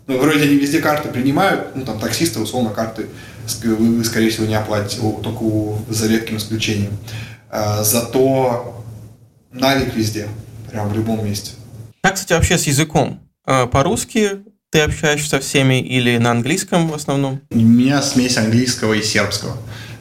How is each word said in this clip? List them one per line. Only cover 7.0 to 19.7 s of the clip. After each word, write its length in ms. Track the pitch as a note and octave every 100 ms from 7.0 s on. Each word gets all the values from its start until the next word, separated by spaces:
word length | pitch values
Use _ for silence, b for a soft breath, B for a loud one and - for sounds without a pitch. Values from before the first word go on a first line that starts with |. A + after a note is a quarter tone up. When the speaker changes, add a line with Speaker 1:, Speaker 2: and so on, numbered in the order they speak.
| B B B B _
Speaker 1:
Э, 320 | A2 G#2+ G#2+
зато 960 | G#2+ A#2 A#2 C3+ C3 C3+ B2+ A#2+ - - - - - - _ _ _
налик 420 | B2 C3+ C3+ B2 A2+
везде, 320 | G#2+ G#2 G2+ - - - -
прям 160 | A2+ G#2
в 80 | A2
любом 300 | A2 A2 G2+
месте. 260 | G2+ - - - - - -
Speaker 2:
Как, 120 | F#3+ F#3+
кстати, 180 | -
вообще 240 | E3 E3 E3+
с 100 | -
языком? 520 | C3+ D#3+ D#3+ B2 - - _ -
Э, 220 | C3+ B2
по-русски 760 | C3+ D#3 A3+ - - G#3 G3 G3+ _ _
ты 80 | D#3+
общаешься 500 | D3+ D3+ D#3 D3 D3
со 100 | C#3
всеми 420 | C#3 C#3+ C3+ C3
или 360 | - B2+ B2 A#2+
на 140 | A#2+
английском 560 | A#2+ A#2 F#3 - F3+ E3
в 60 |
основном? 480 | D3+ - C#3 C#3 C3 -
Speaker 1:
У 60 | A#2
меня 440 | A2+ A#2+ B2+ C#3+
смесь 360 | C3+ B2+ B2 A#2+
английского 560 | A2 A#2 B2+ - A2
и 80 | G#2+
сербского. 560 | G#2 G#2+ G2+ - - - B